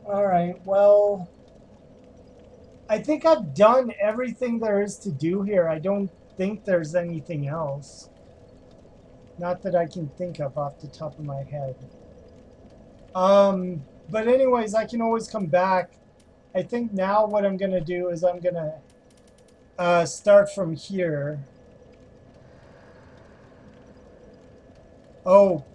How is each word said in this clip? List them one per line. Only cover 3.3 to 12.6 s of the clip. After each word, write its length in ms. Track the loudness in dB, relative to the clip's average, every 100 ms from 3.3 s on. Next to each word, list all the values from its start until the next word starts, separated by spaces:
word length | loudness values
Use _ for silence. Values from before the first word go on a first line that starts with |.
| 2 0 4
done 380 | 6 6 0 -2
everything 640 | -2 -2 -6 -6 -4 -2
there 220 | 0 0
is 160 | -2 -6
to 120 | -10
do 320 | -4 -2 -2
here. 280 | 0 0 0
I 100 | -2
don't 320 | -4 -4 -4 -10 -20 -8
think 300 | -6 -6 -2
there's 300 | -2 0 -4
anything 520 | -4 -10 -8 -8 -6
else. 600 | -6 -8 -8 -14 -20 -20 -20 -20 -20 -20 -20 -20 -20 -20 -20 -20 -20 -20 -10
Not 240 | -8 -6
that 120 | -2
I 120 | -2 -2
can 240 | -6 -10
think 320 | -8 -10 -8
of 160 | -8 -6
off 240 | -8 -10
the 60 | -20
top 300 | -14 -14 -12
of 60 |
my 200 | -12 -10
head. 340 | -12 -10 -10 -12 -20 -20 -20 -20 -20 -20 -20 -20